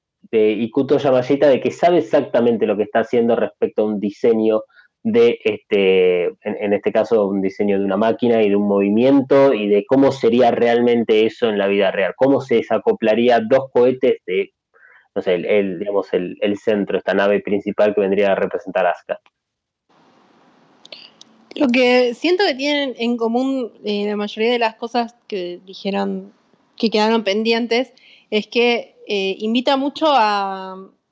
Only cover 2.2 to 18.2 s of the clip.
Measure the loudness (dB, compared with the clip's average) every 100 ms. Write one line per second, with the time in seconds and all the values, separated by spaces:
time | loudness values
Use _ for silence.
2.2 | 0 0 0 0 0 -2 -2 -2 0 0
3.2 | 2 0 -2 -4 -4 -2 -2 -2 -6 -2
4.2 | 0 2 2 0 -4 _ _ _ -2 2
5.2 | 2 2 -4 -4 -2 0 2 4 2 2
6.2 | -2 -6 -10 -6 -2 -2 0 -2 0 0
7.2 | 0 -2 -4 -2 -2 0 0 0 0 0
8.2 | 0 2 2 2 0 0 2 2 4 2
9.2 | 4 4 4 2 0 0 2 2 2 2
10.2 | 0 4 2 2 2 2 2 0 2 2
11.2 | 2 0 -2 0 0 2 0 0 -4 0
12.2 | 2 2 0 -2 0 -2 0 0 0 2
13.2 | 4 2 2 0 2 2 2 2 0 -2
14.2 | -4 -4 -4 _ _ _ _ _ _ -6
15.2 | -2 -2 0 0 0 -6 -4 -4 -2 -4
16.2 | -4 -4 -4 -4 -2 -2 -2 -4 -2 0
17.2 | 0 0 -2 -4 -4 0 0 2 0 0